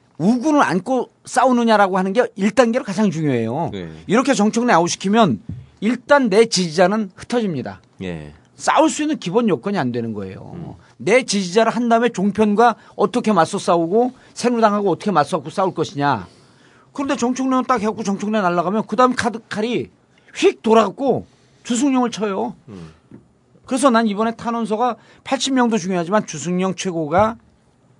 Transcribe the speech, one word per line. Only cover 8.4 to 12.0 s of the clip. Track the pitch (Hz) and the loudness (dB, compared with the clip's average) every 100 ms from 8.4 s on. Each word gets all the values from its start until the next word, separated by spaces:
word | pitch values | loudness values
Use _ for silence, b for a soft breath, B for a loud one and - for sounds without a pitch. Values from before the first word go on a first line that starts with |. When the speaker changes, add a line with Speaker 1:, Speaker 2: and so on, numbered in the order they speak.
| _ | _
Speaker 1:
싸울 | - - 208 311 | -6 0 2 2
수 | - | 0
있는 | 302 - | -6 -6
기본 | 180 214 226 | -4 0 0
요건이 | 147 202 196 | 0 -2 -4
안 | 127 | -2
되는 | 120 113 | -4 -6
거예요. | 104 95 101 95 | -8 -10 -12 -14
Speaker 2:
음. | 87 80 - b - | -14 -14 -16 b -8
Speaker 1:
내 | 139 247 | 0 2
지지자를 | - 202 180 208 220 | 2 -2 0 2 2
한 | 226 240 | 0 2
다음에 | 233 | 2